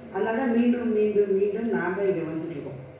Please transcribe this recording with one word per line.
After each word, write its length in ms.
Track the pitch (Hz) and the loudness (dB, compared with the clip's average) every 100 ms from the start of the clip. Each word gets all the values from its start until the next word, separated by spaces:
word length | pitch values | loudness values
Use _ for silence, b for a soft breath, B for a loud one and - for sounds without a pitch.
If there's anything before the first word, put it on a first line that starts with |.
| - | -10
அதனால 240 | 190 220 233 | -4 -2 0
தான் 220 | 254 233 | 2 4
மீண்டும், 340 | 240 240 233 | 4 2 2
மீண்டும், 460 | 214 214 202 202 190 | 2 2 4 4 2
மீண்டும் 300 | 202 214 233 | 0 0 -2
நாம 340 | 190 180 190 | 0 -2 0
இங்க 180 | 196 165 | 0 0
வந்துட்டு 300 | 156 160 165 | -2 -6 -6
இருக்கோம். 300 | 143 135 135 - | -8 -10 -12 -14